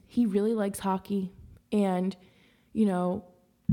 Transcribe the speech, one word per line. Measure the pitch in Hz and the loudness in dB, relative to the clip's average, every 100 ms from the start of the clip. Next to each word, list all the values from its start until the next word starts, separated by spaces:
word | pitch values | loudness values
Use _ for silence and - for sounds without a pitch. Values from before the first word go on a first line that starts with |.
| _ | _
He | - 240 | 0 2
really | 196 214 226 | 2 0 0
likes | 202 196 | -2 -4
hockey, | 196 190 - 202 185 - - - _ | -4 -4 -2 -4 -4 -10 -20 -20 _
and, | 214 196 180 185 - - _ _ _ _ | 0 2 0 -2 -6 -16 _ _ _ _
you | - 214 | 0 2
know, | 180 180 190 - _ _ _ - | 2 0 -4 -8 _ _ _ -2